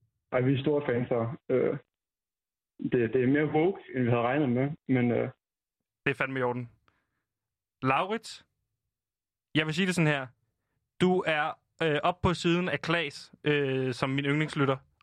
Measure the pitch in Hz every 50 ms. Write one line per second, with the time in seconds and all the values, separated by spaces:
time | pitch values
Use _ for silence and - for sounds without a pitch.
0 | _ _ _ _ _ - - 127 127 131 139 127 135 151 147 147 143 - 120 120
1 | 123 - 127 117 113 117 - - _ - 131 127 - - - 139 - _ _ _
2 | _ _ _ _ _ _ _ _ _ _ _ _ _ _ _ - - - - 123
3 | 117 110 110 131 123 127 139 147 156 147 147 156 156 185 196 - - - - 131
4 | 127 117 120 120 117 120 131 151 151 123 117 123 135 143 156 - _ - 131 120
5 | 120 120 113 117 117 123 - _ _ _ _ _ _ _ _ _ _ _ _ _
6 | - 147 135 - 143 131 135 135 127 123 120 123 123 117 _ _ _ _ _ _
7 | _ _ _ _ _ _ _ _ _ _ _ _ _ _ _ _ - 131 135 147
8 | 180 190 220 226 - - - - _ _ _ _ _ _ _ _ _ _ _ _
9 | _ _ _ _ _ _ _ _ _ _ - 151 156 156 151 165 196 185 175 185
10 | 165 151 147 139 131 123 - _ _ _ _ _ _ _ _ _ _ _ _ -
11 | 180 185 185 180 - 160 156 151 151 160 - - _ _ _ - 165 160 147 147
12 | - 175 175 - - 190 170 - - 175 170 175 180 180 - 139 - 165 165 170
13 | 160 143 - - - - - - - 151 147 143 143 135 131 131 131 131 123 -
14 | 139 135 135 139 143 143 143 151 156 151 - 156 139 131 135 131 - _ _ _